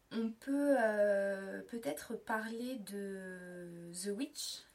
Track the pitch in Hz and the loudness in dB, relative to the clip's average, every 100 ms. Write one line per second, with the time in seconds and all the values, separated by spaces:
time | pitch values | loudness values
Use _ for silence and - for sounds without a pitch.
0 | _ 226 226 220 - 277 285 262 220 208 | _ -2 -2 -2 0 2 6 6 6 6
1 | 208 202 196 196 196 196 190 233 277 294 | 6 6 4 0 -4 -8 -6 -6 -4 -4
2 | - 220 - 220 220 226 247 262 190 202 | -6 -8 -2 -2 -2 -4 -4 -6 -6 -6
3 | 196 190 185 185 180 180 175 170 170 175 | -6 -6 -8 -10 -10 -10 -10 -12 -12 -8
4 | 202 202 302 - - - - | -4 -2 -4 -6 -8 -8 -12